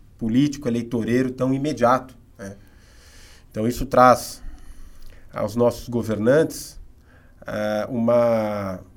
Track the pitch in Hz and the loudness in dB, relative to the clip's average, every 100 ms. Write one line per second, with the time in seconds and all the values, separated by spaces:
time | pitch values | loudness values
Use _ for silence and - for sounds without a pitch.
0 | - - 113 120 143 139 123 120 117 123 | -20 -8 -2 2 2 0 -4 -4 -4 -4
1 | 104 123 127 127 131 135 147 120 120 127 | 0 2 0 -2 -2 0 -2 2 4 2
2 | - - - - 98 101 - - - - | -2 -20 -20 -16 -16 -16 -20 -20 -20 -20
3 | - - - - - 107 113 120 123 123 | -20 -20 -20 -20 -12 -4 -2 -2 0 6
4 | 127 117 - - - - - - - - | 6 6 0 -12 -14 -14 -16 -18 -18 -16
5 | - - - 117 110 110 120 113 - 120 | -18 -18 -14 -6 -4 2 0 0 -4 -4
6 | 110 104 110 147 160 - - - - - | -2 0 2 4 2 -4 -14 -18 -20 -20
7 | - - - - - 110 107 107 104 120 | -20 -20 -20 -20 -10 -6 -4 -2 -4 -2
8 | 113 120 120 113 107 104 98 92 - | 2 4 4 2 0 -4 -6 -8 -12